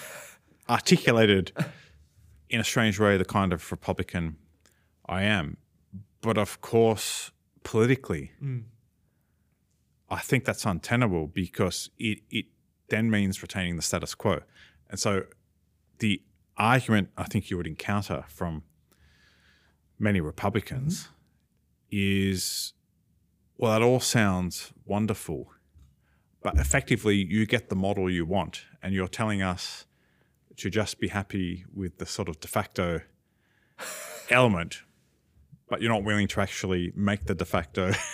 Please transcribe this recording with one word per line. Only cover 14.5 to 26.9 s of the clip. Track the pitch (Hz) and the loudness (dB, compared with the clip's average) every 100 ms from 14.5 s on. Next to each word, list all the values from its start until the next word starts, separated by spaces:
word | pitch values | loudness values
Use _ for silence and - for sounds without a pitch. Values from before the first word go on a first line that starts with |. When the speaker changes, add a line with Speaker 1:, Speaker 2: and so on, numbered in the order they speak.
| _ - _ _ | _ -20 _ _
Speaker 1:
And | 98 | -6
so | 110 95 - - _ _ _ _ _ - | -2 -2 -4 -12 _ _ _ _ _ -4
the | 110 95 - _ _ - | -2 -2 -6 _ _ 0
argument | 107 127 - 107 87 - | 4 4 4 2 2 -4
I | |
think | 95 110 - | -4 -4 -4
you | 90 | -6
would | 82 | -6
encounter | 78 - 104 101 73 - | -8 -4 -4 -4 -6 -8
from | - 85 78 - _ _ _ _ _ _ _ _ _ _ _ _ - | -8 -6 -6 -12 _ _ _ _ _ _ _ _ _ _ _ _ -2
many | 107 98 | 0 2
republicans | 76 - 101 107 - 135 143 202 | 0 -2 -2 0 -2 -4 -4 -6
Speaker 2:
Mm-hmm. | - _ _ _ _ _ _ _ _ | -8 _ _ _ _ _ _ _ _
Speaker 1:
is, | 104 98 98 98 92 - - - - _ _ _ _ _ _ _ - | -2 0 2 2 0 -2 -6 -8 -12 _ _ _ _ _ _ _ -2
well, | 117 | 2
that | 110 | 4
all | 120 127 | 6 4
sounds | - 120 101 92 90 - - - | 2 4 4 2 -2 -6 -12 -16
wonderful, | - 101 107 104 - 67 - _ _ _ - _ _ _ _ _ | -4 -2 0 -2 -6 -8 -10 _ _ _ -20 _ _ _ _ _
but | 101 - | -2 0
effectively | 67 143 - | 2 2 2